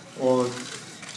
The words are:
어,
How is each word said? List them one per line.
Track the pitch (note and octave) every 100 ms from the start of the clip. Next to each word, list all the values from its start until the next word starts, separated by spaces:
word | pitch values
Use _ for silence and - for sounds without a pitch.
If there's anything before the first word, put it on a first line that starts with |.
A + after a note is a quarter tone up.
| - -
어, | C3 B2+ B2 A#2+ - - - - -